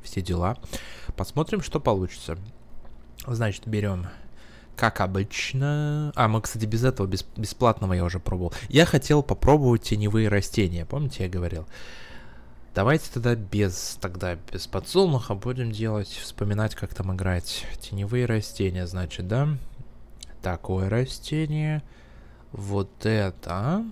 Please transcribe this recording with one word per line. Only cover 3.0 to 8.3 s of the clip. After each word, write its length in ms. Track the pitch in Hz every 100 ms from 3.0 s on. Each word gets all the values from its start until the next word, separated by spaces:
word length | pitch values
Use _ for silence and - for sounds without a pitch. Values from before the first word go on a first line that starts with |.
| - - -
Значит, 400 | 117 113 98 -
берём, 400 | 107 101 92 90 - - - - - - -
как 240 | 110 -
обычно. 1120 | 92 95 101 - - 131 139 147 147 147 151 143
А, 120 | 117
мы, 140 | 110
кстати, 240 | - 110 107
без 180 | 113
этого, 220 | 127 - 95
без, 180 | 95 - -
бесплатного 560 | 107 - 120 107 98
я 100 | 90
уже 160 | 87 90
пробовал. 320 | -